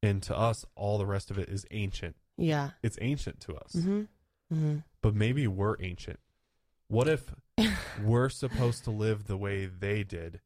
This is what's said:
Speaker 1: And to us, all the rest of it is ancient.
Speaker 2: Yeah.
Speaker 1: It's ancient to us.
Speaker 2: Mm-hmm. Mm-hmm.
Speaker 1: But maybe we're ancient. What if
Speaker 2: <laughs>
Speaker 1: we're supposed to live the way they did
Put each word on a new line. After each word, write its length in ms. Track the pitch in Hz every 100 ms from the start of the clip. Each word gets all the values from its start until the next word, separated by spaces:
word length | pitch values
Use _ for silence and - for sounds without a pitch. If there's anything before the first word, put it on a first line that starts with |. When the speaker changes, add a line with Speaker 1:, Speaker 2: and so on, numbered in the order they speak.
Speaker 1:
And 200 | 107 101
to 120 | - -
us, 280 | 113 110 - -
all 200 | 101 104
the 80 | 101
rest 240 | 98 -
of 80 | 98
it 100 | 92
is 180 | 98 -
ancient. 440 | 107 101 - 85 - _ -
Speaker 2:
Yeah. 340 | 165 151 139 -
Speaker 1:
It's 160 | 113 -
ancient 400 | 117 143 - -
to 160 | - -
us. 160 | - 175
Speaker 2:
Mm-hmm. 240 | 175 202 214 _ _ _ _
Mm-hmm. 220 | 160 151 151 - _
Speaker 1:
But 120 | 110
maybe 320 | 107 107 131 127
we're 300 | 95 101 110
ancient. 400 | 92 87 - 80 _ _ _ _ _ _ _
What 180 | 104 135
if 240 | 156 - - _ -
Speaker 2:
<laughs> 440 | 220 196 - -
Speaker 1:
we're 260 | 107 117 131
supposed 540 | - 131 117 120 113
to 60 | -
live 360 | 107 107 107 104
the 100 | 95
way 300 | 101 98 95
they 360 | 92 98 107
did 360 | 95 87 82 82